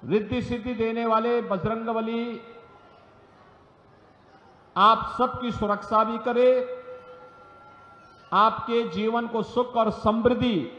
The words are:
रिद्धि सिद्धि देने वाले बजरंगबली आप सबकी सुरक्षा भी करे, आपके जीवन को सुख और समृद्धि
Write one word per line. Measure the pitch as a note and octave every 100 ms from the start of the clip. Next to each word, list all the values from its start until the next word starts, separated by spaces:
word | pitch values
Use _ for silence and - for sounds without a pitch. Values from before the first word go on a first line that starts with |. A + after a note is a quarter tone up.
| -
रिद्धि | G3 G3+ B3+
सिद्धि | A3+ A#3+ A3
देने | A#3 A3+ A3+ A#3
वाले | A3 A#3 A#3+
बजरंगबली | G3+ F#3+ G#3 A3+ A3+ A3+ A3+ A#3 A#3 A3+ - - - - - - - - - - - - _ _ _ - - _ _ - - - - -
आप | G3+ A3 - -
सबकी | B3 B3 B3
सुरक्षा | G3 G#3+ G3+ - G#3+
भी | A3 A#3
करे, | A#3+ A#3+ B3+ B3+ B3 - - - - - - - - - - - - - - - -
आपके | F3+ A3 A3+ - A#3 A3
जीवन | F3 G#3+ A#3 A#3
को | A3+
सुख | G3+ - B3 A#3+
और | A3
समृद्धि | - A3 A3+ A#3 A#3+ B3 G3 A#2